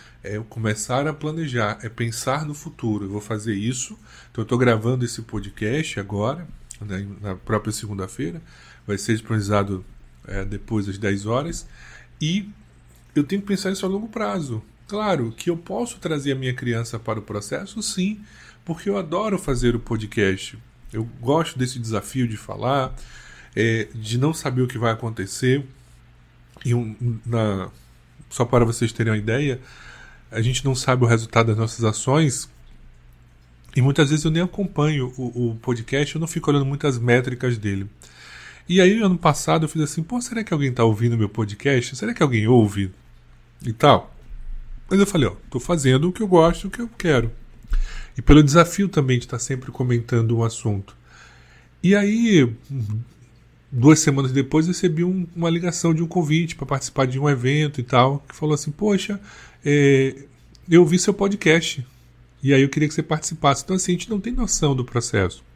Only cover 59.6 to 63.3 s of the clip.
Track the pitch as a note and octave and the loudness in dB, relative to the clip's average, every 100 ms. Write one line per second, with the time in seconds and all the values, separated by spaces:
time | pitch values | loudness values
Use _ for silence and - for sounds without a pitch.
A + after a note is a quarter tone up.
59.6 | D3 D3 C#3 C3+ C3+ C3+ - - - - | 2 6 6 6 4 -2 -18 -20 -20 -12
60.6 | - E3+ E3 F3+ - G3 G3 G3+ D#3+ E3 | 6 8 8 6 2 0 0 2 4 4
61.6 | E3 - A#2+ - - _ - - C3+ C3+ | 2 -8 -12 -16 -20 _ -20 -4 4 4
62.6 | C3+ D3+ D3+ D#3 - D#3 - | 4 2 0 -2 -2 -4 -4